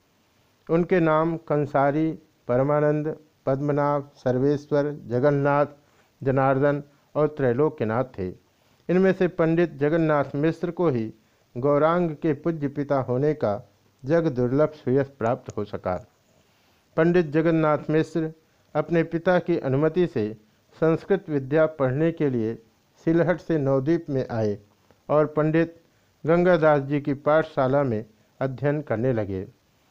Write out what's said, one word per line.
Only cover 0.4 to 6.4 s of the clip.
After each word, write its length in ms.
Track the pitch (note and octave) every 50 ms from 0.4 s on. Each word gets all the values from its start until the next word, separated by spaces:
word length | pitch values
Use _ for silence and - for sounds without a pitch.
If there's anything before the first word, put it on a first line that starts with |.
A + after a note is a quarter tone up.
| _ _ _ _ _ -
उनके 300 | D#3+ E3+ F3+ E3 F#3+ F3+
नाम 380 | E3 D#3+ D#3 D#3 D#3+ E3 E3
कंसारी, 760 | D#3+ - - D3+ D3 D3 C3+ - C#3+ C#3 C#3+ C#3 D#3 D#3+ D#3+ D3+ - - _ _ _ _
परमानंद, 680 | - A#2+ B2+ C3+ C#3+ D3 D3+ D3+ D3 D3+ D3+ D3+ D#3 - - - _ _ _ _
पद्मनाभ, 640 | C#3+ C#3 C#3 D3 D3 C#3+ C#3+ C#3+ C#3+ D3 C#3+ C#3 C#3+ _
सर्वेश्वर, 840 | - - C3 B2+ B2+ C3 C#3+ D3 C#3 C#3+ - D3 C#3+ C#3+ D3 C#3+ D3+ -
जगन्नाथ, 600 | - A#2 B2 B2+ D3 C#3+ C#3+ C#3 C#3+ C#3+ D3 D3 C#3 - - _ _ _ _ _ _ _ _ -
जनार्दन 600 | C3+ C3 C3+